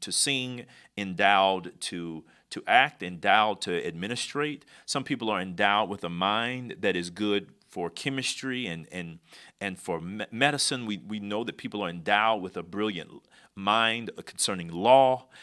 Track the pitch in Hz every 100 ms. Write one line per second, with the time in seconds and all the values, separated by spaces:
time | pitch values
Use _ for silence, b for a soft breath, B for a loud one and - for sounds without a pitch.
0 | - - 143 135 127 123 B B B -
1 | 98 87 101 101 98 95 87 - - 90
2 | 85 80 b b - 98 - 117 143 -
3 | 90 87 101 104 107 101 - 87 80 82
4 | 101 120 - 143 151 143 B B - 139
5 | 131 135 113 98 92 87 101 104 95 101
6 | 85 87 98 107 120 127 120 - 101 90
7 | 87 87 104 101 85 _ _ 92 85 -
8 | 143 135 123 - 135 127 113 82 80 90
9 | 85 82 B B B - 98 90 - 82
10 | 85 107 101 110 143 143 - 131 113 98
11 | 95 107 101 104 117 - 120 104 92 85
12 | 85 104 110 110 92 92 85 98 107 87
13 | - 73 - b b 98 98 110 113 113
14 | 113 - - - - 92 85 85 110 135
15 | 131 127 - B